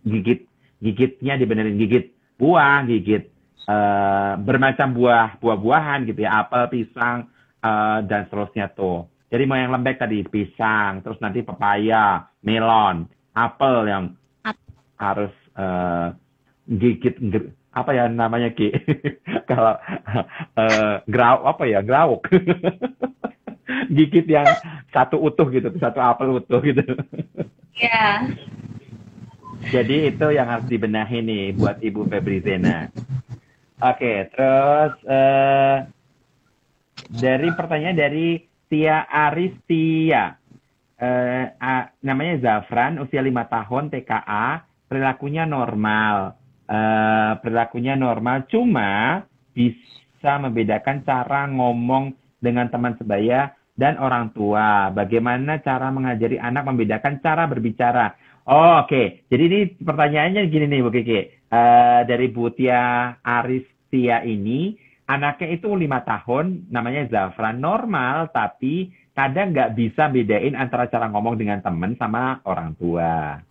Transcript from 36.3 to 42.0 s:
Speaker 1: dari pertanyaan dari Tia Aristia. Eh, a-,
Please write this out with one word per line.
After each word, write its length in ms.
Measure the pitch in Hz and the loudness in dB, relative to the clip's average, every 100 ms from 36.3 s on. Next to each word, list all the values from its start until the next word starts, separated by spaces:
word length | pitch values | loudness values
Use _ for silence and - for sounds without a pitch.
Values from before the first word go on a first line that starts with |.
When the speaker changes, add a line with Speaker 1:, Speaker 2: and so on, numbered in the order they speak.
| _ _ _ _ _ _ - - | _ _ _ _ _ _ -20 -14
Speaker 1:
dari 380 | 117 131 131 165 170 | -2 0 2 0 -2
pertanyaan 400 | 165 156 165 170 | -4 -2 -2 0
dari 400 | 143 151 170 165 _ _ _ | 0 0 -2 -2 _ _ _
Tia 400 | 151 156 156 - | 0 2 2 0
Aristia. 1300 | 147 151 156 185 - - 165 160 160 160 127 90 - _ - _ _ _ _ | 0 0 0 -4 -6 -2 0 2 2 2 2 0 -6 _ -20 _ _ _ _
Eh, 460 | 123 123 123 127 127 | -2 0 0 -2 -6
a-, 320 | - 127 131 123 _ | -6 -4 -2 -4 _